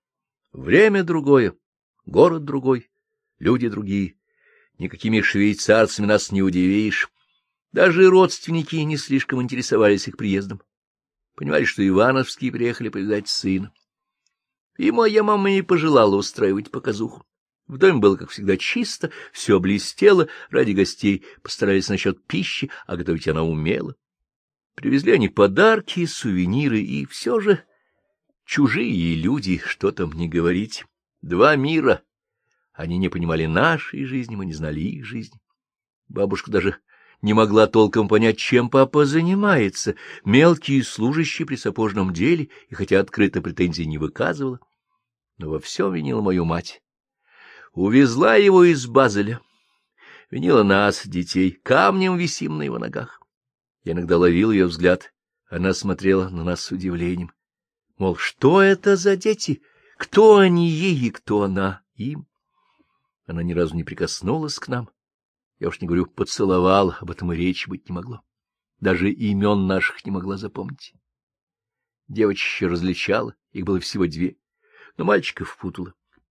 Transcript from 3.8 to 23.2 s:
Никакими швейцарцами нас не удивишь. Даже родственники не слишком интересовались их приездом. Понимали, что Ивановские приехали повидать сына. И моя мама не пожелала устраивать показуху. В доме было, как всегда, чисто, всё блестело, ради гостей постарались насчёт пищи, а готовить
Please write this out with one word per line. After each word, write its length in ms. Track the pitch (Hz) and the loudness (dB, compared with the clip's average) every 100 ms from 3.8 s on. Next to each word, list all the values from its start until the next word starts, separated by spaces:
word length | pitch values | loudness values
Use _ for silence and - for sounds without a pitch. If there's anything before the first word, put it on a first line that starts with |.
| 104 98 92 - _ _ _ _ _ _ | -6 -4 -4 -8 _ _ _ _ _ _
Никакими 420 | 90 - 113 110 | -12 -6 0 0
швейцарцами 840 | 101 101 104 101 - 110 104 - 104 | 0 2 2 0 4 4 4 0 0
нас 260 | 104 - | 0 0
не 100 | 98 | 0
удивишь. 680 | 95 90 90 101 107 101 - _ _ _ _ _ _ | 0 2 2 2 0 -4 -6 _ _ _ _ _ _
Даже 360 | - 185 170 190 | 2 2 6 6
родственники 680 | 185 180 - - 165 147 160 | 6 4 0 -6 -4 -4 -4
не 180 | 151 147 | -4 -6
слишком 460 | - 135 - 127 | -2 -4 -2 -4
интересовались 680 | 123 123 120 110 107 101 - | -4 -6 -2 4 4 4 -2
их 80 | - | -8
приездом. 460 | 107 98 98 98 _ _ _ _ _ _ _ - | -4 -4 -4 -12 _ _ _ _ _ _ _ -10
Понимали, 300 | 71 104 127 | -2 0 0
что 200 | - 98 | 0 0
Ивановские 680 | 92 120 131 127 - 127 | 2 2 2 -4 -6 -8
приехали 340 | 117 120 117 113 | -4 -4 -4 -8
повидать 400 | 101 98 104 104 | -8 -4 -4 -4
сына. 460 | - 95 95 101 _ _ _ _ _ _ _ _ _ _ - | -6 -2 -4 -4 _ _ _ _ _ _ _ _ _ _ -4
И 120 | 190 | 0
моя 340 | 233 226 214 | 2 2 2
мама 280 | 208 208 196 | 0 0 2
не 120 | 196 | 0
пожелала 520 | - 175 160 139 107 98 | 0 0 4 4 4 2
устраивать 560 | 104 - 104 98 110 | -2 -2 -2 -2 -6
показуху. 540 | - 131 104 110 - _ _ _ _ _ | -8 -8 -6 -8 -10 _ _ _ _ _
В 100 | 131 | 0
доме 220 | 190 151 | 2 4
было, 160 | 101 98 | 4 2
как 140 | - | -6
всегда, 260 | - 98 95 | -8 -2 -2
чисто, 560 | - - 226 - 165 - - | -2 -6 -6 -8 -10 -12 -20
всё 260 | - - 98 | -12 2 2
блестело, 720 | 95 101 - - 196 190 156 - - | 2 -2 -4 2 4 6 2 -4 -4
ради 200 | - 123 | 0 0
гостей 540 | 98 95 - 104 98 - - | 2 0 0 -2 -2 -6 -20
постарались 460 | - - 101 98 92 | -16 -4 0 0 0
насчёт 340 | 98 - 92 | -2 -2 -6
пищи, 480 | _ 92 95 - 135 - - | _ -6 -4 -6 -10 -12 -12
а 100 | 87 | -8
готовить 320 | 80 82 | -4 -4